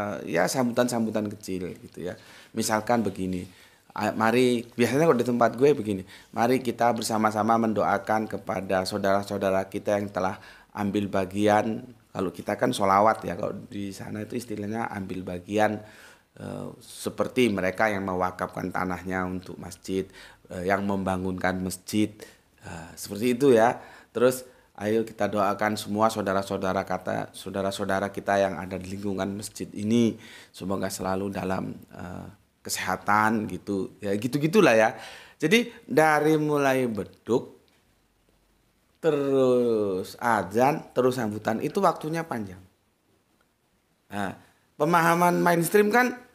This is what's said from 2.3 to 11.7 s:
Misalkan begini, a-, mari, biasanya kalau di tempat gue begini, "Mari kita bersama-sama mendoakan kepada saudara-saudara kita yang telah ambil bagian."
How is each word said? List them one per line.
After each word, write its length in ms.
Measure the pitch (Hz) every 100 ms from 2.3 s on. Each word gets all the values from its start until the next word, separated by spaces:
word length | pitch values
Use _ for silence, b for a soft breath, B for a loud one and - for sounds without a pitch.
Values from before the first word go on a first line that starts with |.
| B B 113
Misalkan 480 | 110 110 107 120
begini, 400 | 101 95 92 92 92 b b b b
a-, 220 | - 104 -
mari, 480 | 110 120 127 120 113
biasanya 380 | - 117 131 165
kalau 80 | 127
di 80 | 117
tempat 320 | 120 117 117
gue 160 | 139 147
begini, 320 | 104 98 95 B B
"Mari 320 | 110 117 127
kita 320 | 127 - 117 113
bersama-sama 640 | 110 110 110 107 107 113
mendoakan 720 | 113 101 82 98 - 110 107
kepada 560 | 98 - 95 95 95 95
saudara-saudara 800 | 104 98 98 101 101 98 95 95
kita 320 | 101 98 104
yang 80 | 104
telah 320 | 95 92 95 B B B
ambil 400 | - 101 101 101
bagian." 720 | 98 95 98 104 104 113